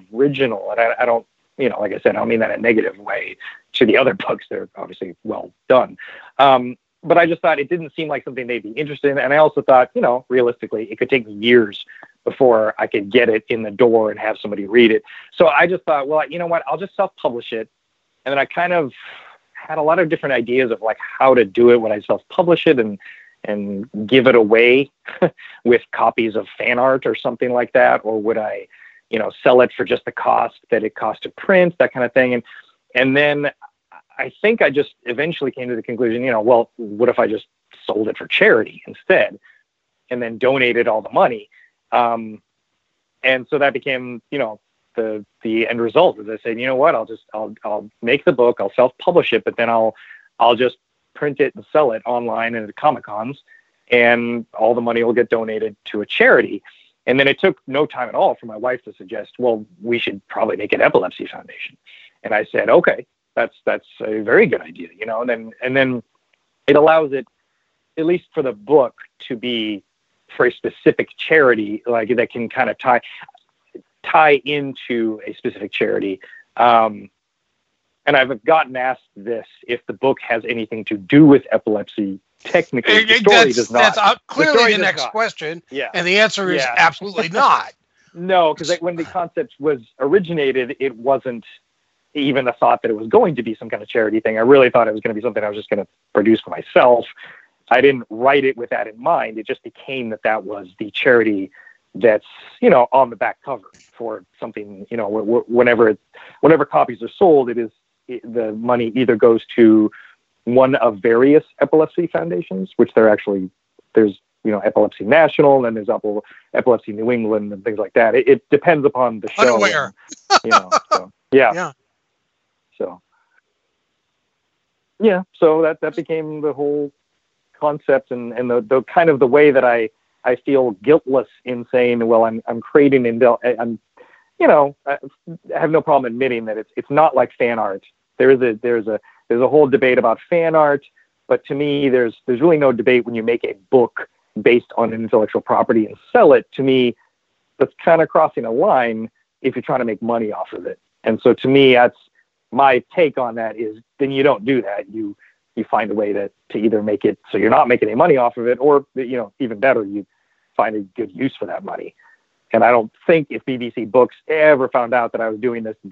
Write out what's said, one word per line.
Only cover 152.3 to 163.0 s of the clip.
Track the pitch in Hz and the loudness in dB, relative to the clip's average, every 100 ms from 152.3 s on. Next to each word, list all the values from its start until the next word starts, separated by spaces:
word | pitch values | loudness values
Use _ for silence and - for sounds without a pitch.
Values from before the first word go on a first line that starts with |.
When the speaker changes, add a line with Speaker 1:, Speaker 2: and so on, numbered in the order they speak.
| _ _ | _ _
Speaker 1:
my | 123 135 123 - | 2 2 2 -2
take | 185 151 131 | -2 0 0
on | 123 117 | -6 -6
that | 110 110 | -8 -8
is | 110 110 _ - | -10 -10 _ -6
then | 139 | -4
you | 135 | 0
don't | 139 110 | 0 0
do | 113 131 | 0 -2
that. | 98 120 98 | -2 -10 -10
You, | 110 104 101 _ _ _ | -10 -10 -12 _ _ _
you | 120 | -10
find | 107 110 107 | -4 -4 -2
a | |
way | 104 104 | -4 -4
to, | 101 101 _ _ | -4 -8 _ _
to | 110 | -4
either | 110 110 | -2 -2
make | 107 107 | -2 -2
it | 107 98 - | -4 -4 -8
so | 104 | -2
you're | 110 | 0
not | 131 123 | 2 2
making | 123 107 | 0 0
any | 117 | 0
money | 175 135 | 2 2
off | 120 123 | 0 -2
of | 117 | -4
it, | 123 | 0
or, | 147 143 139 | 2 2 0
you | 135 123 127 | -10 -6 -6
know, | 101 - | -8 -8
even | 123 104 | -8 -2
better, | - 113 | 0 0
you | 98 101 95 _ _ _ _ - | -2 -10 -12 _ _ _ _ -4
find | 110 107 | -4 -4
a | |
good | 98 - 107 | -10 -10 -10
use | - 135 - | -6 -6 -6
for | 104 | -10
that | 85 | -10
money. | 98 - - _ _ _ _ _ - | -10 -12 -14 _ _ _ _ _ -2
And | 113 | 2
I | 113 | 4
don't | 123 110 _ | 4 0 _